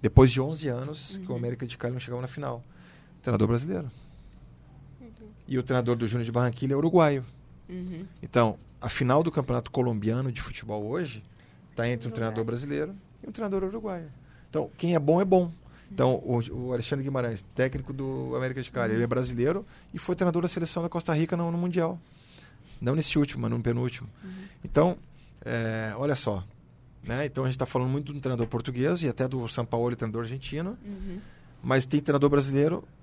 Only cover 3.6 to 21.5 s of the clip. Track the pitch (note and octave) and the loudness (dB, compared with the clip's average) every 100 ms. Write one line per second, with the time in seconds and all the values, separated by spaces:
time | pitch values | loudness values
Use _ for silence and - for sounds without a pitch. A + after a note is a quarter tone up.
3.6 | D3 F#3 C#3+ - - - - - - - | 0 -4 -6 -12 -18 -20 -20 -20 -20 -20
4.6 | - - - - A#3+ - G#3+ - - C3 | -20 -20 -20 -20 -20 -20 -20 -20 -4 -2
5.6 | B2+ C3 A#2+ A#2+ A2+ A#2+ A#2 A#2 B2 B2 | 0 0 2 2 2 0 0 2 0 0
6.6 | C3+ C#3 D#3+ F3 D#3 C#3 B2 - - - | 0 2 4 6 6 4 -4 -16 -20 -20
7.6 | - F3+ F3+ E3+ F#3+ - - B2 A#2 G#2 | -14 -10 -8 -10 -12 -14 -2 4 4 2
8.6 | - - A2+ - B2 C#3 E3 D#3 B2+ B2 | -12 -10 -8 -2 4 4 4 0 0 -2
9.6 | A2+ - B2 A2+ G#2 A#2 C3+ A#2+ - - | -2 0 2 2 0 0 -2 -4 -8 -10
10.6 | A2+ G#2+ G#2 D3 E3 G#2+ G2+ - - - | -6 -6 -4 -4 -4 -8 -16 -20 -20 -20
11.6 | - - A#2 A#2+ A#2+ A2+ A2+ A2 A2+ A#2+ | -18 -4 -2 -2 -4 -4 -2 -2 -2 -2
12.6 | C#3+ C#3+ D#3 G3 - - - G#3 A3 G3 | -4 -4 -4 -8 -18 -18 -14 -6 -2 -2
13.6 | F#3+ G#3+ G#3+ F3+ D#3 - - - - D3+ | -2 -4 -6 -8 -10 -16 -20 -20 -6 -4
14.6 | - - E3 E3+ C#3+ E3 G3 F#3 F3 E3 | -4 -2 2 2 4 4 6 6 4 -4
15.6 | - - - G3 B2+ B2+ - A#2+ A#2 A#2+ | -18 -20 -16 2 2 4 2 0 0 -6
16.6 | B2 B2 A#2 C#3 C3+ C3+ A#2+ A2 - - | -4 -4 -2 -2 -2 -2 -2 -4 -10 0
17.6 | C3 C3+ C3 C#3 C3+ C3 B2+ B2+ C3 C3 | 0 0 -8 -6 -4 -4 -2 -2 -2 -4
18.6 | B2 B2+ A#2 A2 A#2 B2+ B2 A#2 B2+ F#3 | -6 -2 2 2 2 2 0 2 2 2
19.6 | A3 - - F3 - F3+ F3+ F3 E3+ - | -4 -18 -14 -8 -4 2 2 2 0 0
20.6 | E3 - E3+ E3+ - D#3 D#3+ F3 E3+ | -2 -2 -2 -2 0 2 2 0 0